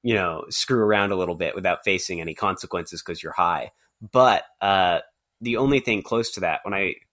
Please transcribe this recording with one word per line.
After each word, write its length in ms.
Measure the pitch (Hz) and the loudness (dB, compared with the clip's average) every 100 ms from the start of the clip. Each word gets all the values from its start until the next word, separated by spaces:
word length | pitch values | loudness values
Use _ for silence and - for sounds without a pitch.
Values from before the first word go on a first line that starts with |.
you 120 | 123 110 | 2 0
know, 300 | 87 80 - | 0 -4 -8
screw 300 | - - 123 | -6 0 2
around 280 | 107 104 101 | 4 4 2
a 40 | 98 | 0
little 200 | 87 85 | -2 -2
bit 200 | 85 - | -4 -2
without 280 | 92 87 - | -2 0 0
facing 340 | 95 - 87 | -2 -2 -6
any 120 | 82 | -8
consequences 680 | 78 101 92 - 90 82 87 | -4 -4 -4 -6 -8 -8 -12
'cause 200 | - 85 | -10 -10
you're 80 | 80 | -8
high. 380 | 85 85 80 62 _ _ _ 107 | -2 0 0 -6 _ _ _ -2
But, 320 | 127 127 98 - _ | 4 6 4 -2 _
uh, 380 | 98 98 90 85 - _ _ _ | 2 4 4 2 -4 _ _ _
the 160 | 120 117 | -4 0
only 220 | 135 139 | 2 2
thing 220 | - 104 | 2 -2
close 280 | - 117 113 | 0 -2 -2
to 80 | - | -2
that, 200 | 90 78 | -2 -2
when 100 | 98 | -4
I, 220 | 98 95 - _ | -2 -2 -4 _